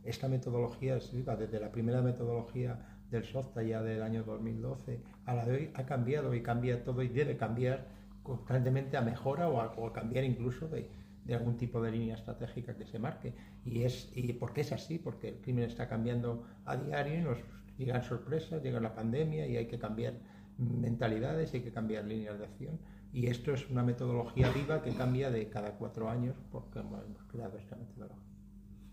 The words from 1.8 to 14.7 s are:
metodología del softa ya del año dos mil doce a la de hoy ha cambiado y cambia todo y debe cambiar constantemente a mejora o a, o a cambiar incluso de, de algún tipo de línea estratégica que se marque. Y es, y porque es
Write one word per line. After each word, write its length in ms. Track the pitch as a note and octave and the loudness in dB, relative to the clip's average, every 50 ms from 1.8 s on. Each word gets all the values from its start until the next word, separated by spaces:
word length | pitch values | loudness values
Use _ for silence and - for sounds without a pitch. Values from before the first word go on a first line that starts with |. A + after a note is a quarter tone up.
| A2 A#2 B2 B2+ | 2 4 6 6
metodología 800 | B2 B2 A#2+ - A#2+ A#2 A#2 A#2 A#2 - - B2+ B2 B2 A#2 A#2 - - - - - - | 6 6 4 4 2 0 2 0 -2 -2 -2 -2 0 0 -2 -4 -6 -12 -16 -16 -10 -2
del 120 | - A2+ G#2 | 0 0 0
softa 360 | - - C3 C3 - - A#2+ | 0 -2 -2 -4 -2 -2 -2
ya 220 | A2+ A2 A2+ A2 A2 | 0 2 2 2 0
del 180 | A2+ A2 A2 | 0 0 0
año 220 | A2 A2 A2+ A2+ A2 | 0 0 0 0 0
dos 180 | A2 G#2+ G#2+ | -2 -4 -4
mil 180 | A2+ A2+ A2+ A2 | -2 -2 -2 -2
doce 420 | A2+ B2+ C3+ B2+ - - B2 A#2+ - - - - - | -2 -2 -4 -4 -4 -6 -6 -6 -6 -10 -16 -12 -4
a 100 | - B2 | 0 0
la 100 | A#2+ A2+ | 2 2
de 100 | A#2+ B2+ | 2 2
hoy 160 | C#3 D#3 D#3 - | 2 2 -2 -2
ha 100 | - C3 | -4 -2
cambiado 480 | C3 C#3+ B2+ A#2+ A#2 C#3+ D3+ C#3 C3 B2 | 0 2 2 4 4 4 2 2 2 2
y 80 | A#2+ | 0
cambia 420 | A#2 A#2+ A#2+ A#2+ A#2+ B2+ B2 A#2+ - | 2 2 2 2 4 4 2 2 0
todo 200 | - B2+ B2 C3 | 0 0 2 2
y 60 | B2 | 2
debe 280 | A2 B2+ - - B2 - | 4 4 4 4 4 0
cambiar 500 | A2+ G#2+ A2+ A#2+ B2+ B2+ C3 C3+ - - - - - - - - - | 0 0 2 4 4 4 4 2 -2 -8 -14 -16 -16 -16 -16 -12 -6
constantemente 760 | - B2+ A2+ - - B2 C3 A#2+ C3 B2+ C3+ C3+ C3+ - C#3 | -6 -6 -6 0 4 4 6 6 6 6 4 4 2 2 2
a 40 | |
mejora 460 | A#2 A#2 A2 - - C3+ C#3 D#3 F3 E3+ | 4 2 2 2 0 0 2 4 4 4
o 120 | C#3+ A#2+ | 6 4
a, 140 | A2+ A2+ - - | 2 2 -2 -2
o 80 | A2+ A2+ | -4 -2
a 60 | A2 | -2
cambiar 300 | A2 A2 A2+ A#2+ C3 C3+ | -2 -2 0 2 2 4
incluso 440 | C3 A#2+ A2 A#2 B2+ B2 - D#3+ D#3+ | 4 2 2 2 0 0 -2 -4 -4
de, 220 | D#3+ - - - - - - - - - - | -2 -4 -4 -6 -10 -14 -16 -16 -16 -12 -4
de 120 | B2+ B2 | 0 0
algún 220 | A#2+ A#2 A#2+ A#2+ A#2 | 2 2 2 2 2
tipo 220 | B2 A#2 - A2+ | 0 0 2 2
de 120 | A2+ A2+ | 2 2
línea 240 | A2 A#2 A#2 A2+ A2+ | 2 2 0 0 -2
estratégica 600 | A2+ - A#2 A#2 - A#2+ A#2 - C3 A#2+ - A2+ | -4 -6 -6 -6 -4 -6 -6 -6 -6 -6 -6 -8
que 120 | - G#2+ - | -8 -10 -8
se 100 | - A2 | -4 -2
marque. 380 | A2 C3 - - - A#2+ A#2+ - - - - - - | -2 -2 -4 -4 -8 -8 -8 -8 -12 -16 -16 -10 -6
Y 180 | B2+ A2+ A#2 A#2+ | -2 0 4 4
es, 280 | B2+ B2 - - - - | 4 2 0 -6 -8 -4
y 180 | B2+ B2 B2 A#2+ | -2 0 0 0
porque 280 | - - A#2 - D3 | -2 -2 -2 0 0
es 100 | D3+ - | 0 0